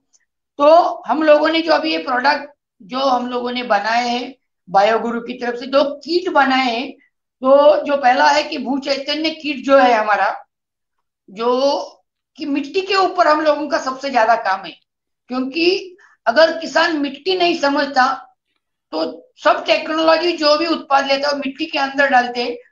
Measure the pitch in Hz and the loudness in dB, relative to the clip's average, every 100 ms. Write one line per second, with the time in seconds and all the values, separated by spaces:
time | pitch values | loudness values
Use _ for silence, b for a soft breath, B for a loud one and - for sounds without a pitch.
0 | _ _ _ _ _ - 294 330 359 - | _ _ _ _ _ 0 6 6 4 -2
1 | - 277 311 294 311 320 330 294 311 320 | -4 0 4 4 4 0 0 0 0 -4
2 | 277 247 277 285 - _ _ _ 185 254 | -4 -2 0 -2 -6 _ _ _ -10 -4
3 | 269 247 247 247 247 247 208 - 208 233 | 0 0 -2 -6 -6 -6 -2 -2 0 -2
4 | 247 240 277 - _ _ - 190 208 226 | -2 -4 -8 -16 _ _ -2 2 4 2
5 | 233 233 233 - 240 240 269 277 277 277 | -2 -6 -8 -8 -8 -8 -2 0 0 -4
6 | 302 349 370 302 262 262 262 226 285 b | -4 -4 0 2 2 0 -2 -4 -8 b
7 | b _ _ _ 262 277 294 294 294 277 | b _ _ _ 4 6 6 4 0 0
8 | 254 269 294 294 302 302 226 277 285 277 | 2 4 4 2 -2 -6 -4 -4 -4 -4
9 | 277 302 320 311 285 262 233 269 247 220 | -4 -4 -4 -6 -8 -6 2 4 6 2
10 | 214 202 202 - - _ _ _ _ _ | 2 0 -2 -4 -14 _ _ _ _ _
11 | _ _ _ 196 233 247 277 311 - _ | _ _ _ -6 -2 0 0 -2 -6 _
12 | _ _ _ - 294 285 277 381 392 392 | _ _ _ -12 -6 -4 -4 -4 -2 0
13 | 370 359 311 311 311 294 294 302 262 262 | 0 2 2 2 0 0 -2 -4 -4 -8
14 | 277 240 226 220 196 190 170 - _ _ | -2 2 2 2 -2 -4 -8 -18 _ _
15 | _ _ - 254 262 330 339 392 - b | _ _ -8 -6 -6 -2 0 0 -6 b
16 | b b 226 240 320 - 302 320 339 302 | b b 0 4 4 2 -4 0 0 -2
17 | 277 269 381 370 349 302 277 285 277 262 | -6 -6 -4 0 0 0 -2 -2 0 0
18 | 247 - - _ _ _ _ _ _ 156 | 0 -2 -10 _ _ _ _ _ _ -8
19 | 165 - - _ 302 339 - 311 320 311 | -6 -10 -20 _ 0 2 0 -2 0 0
20 | 320 320 349 320 294 302 339 302 - 277 | 2 2 2 0 2 2 0 -4 0 0
21 | 277 277 285 277 262 - 320 302 269 269 | 0 -2 -2 -4 -6 -8 -6 -4 -4 0
22 | 277 254 240 240 254 - B | 2 2 0 -4 -6 -8 B